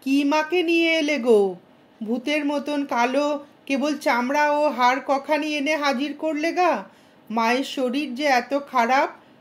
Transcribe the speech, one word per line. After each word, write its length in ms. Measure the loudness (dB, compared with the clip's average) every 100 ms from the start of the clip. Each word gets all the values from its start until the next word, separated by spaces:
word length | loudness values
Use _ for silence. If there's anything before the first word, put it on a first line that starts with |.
কি 200 | -2 0
মাকে 380 | 2 0 0 0
নিয়ে 320 | 2 2 2
এলে 240 | 2 0 0
গো? 380 | 4 4 2 -4 -16 _ _ -12
ভূতের 420 | -6 -4 -2 -2
মতন 400 | -2 -2 -4 -4
কালো, 600 | -2 0 0 0 0 -2 -8 _ -4
কেবল 320 | -2 -2 -2
চামড়া 520 | 0 0 0 2 2
ও 180 | 2 2
হাড় 320 | 2 2 2 0
কখানি 500 | -2 0 -2 0 -2
এনে 200 | 0 0
হাজির 380 | 0 0 -4
করলে 380 | -4 -4 -2 -2
গা। 320 | 2 2 0 -6 _ _ _ -6
মায়ের 340 | -2 0 0
শরীর 500 | -2 -4 -2 -2 -4
যে 100 | -2
এত 300 | 2 2 0 -4 -2
খারাপ, 400 | 0 2 2 0 -4 -20 _